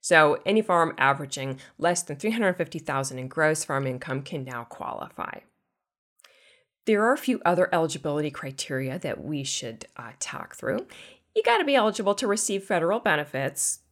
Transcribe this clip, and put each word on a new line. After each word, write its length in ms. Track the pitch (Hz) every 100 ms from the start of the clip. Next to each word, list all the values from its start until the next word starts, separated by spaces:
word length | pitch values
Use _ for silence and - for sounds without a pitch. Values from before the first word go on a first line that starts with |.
So 400 | - 165 151 - -
any 160 | 208
farm 320 | 214 175 160 -
averaging 600 | 135 139 139 - 135 131 - _
less 240 | 165 170
than 160 | - 143
three 140 | 214
hundred 260 | 226 202 180
fifty 220 | 165 165
thousand 400 | - 139 135 131
in 80 | 131
gross 360 | - 156 160
farm 220 | - 139 135
income 380 | 127 131 135
can 200 | 139 160
now 200 | 131 123
qualify. 800 | 117 - - - - - - - _ _ _ _ _ _ _ _ _ _ _ _ _ _ -
There 180 | 208 220
are 80 |
a 60 | 277
few 200 | - 254 -
other 240 | 175 180
eligibility 600 | 175 160 139 156 147 151
criteria 680 | 147 139 135 - 135 131 147
that 260 | 170 -
we 200 | - 151
should, 420 | 135 - 120 110 - -
uh, 180 | 117 123
talk 360 | - - - -
through. 320 | - - 381 - - - _ -
You 80 |
gotta 200 | 440 466
be 120 | 320 269
eligible 400 | 214 208 196 202
to 100 | -
receive 380 | 214 - 196
federal 360 | 196 185 165 214
benefits 840 | 226 156 147 131 139 147 - - _